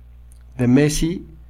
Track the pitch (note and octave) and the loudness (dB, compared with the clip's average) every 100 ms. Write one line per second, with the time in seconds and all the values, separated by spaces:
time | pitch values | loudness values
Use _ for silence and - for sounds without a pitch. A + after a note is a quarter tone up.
0 | - - - - - - A#2+ B2+ D3 D3+ | -20 -20 -20 -20 -16 -4 2 2 2 0
1 | D#3+ F#3+ - - | -4 -6 -12 -20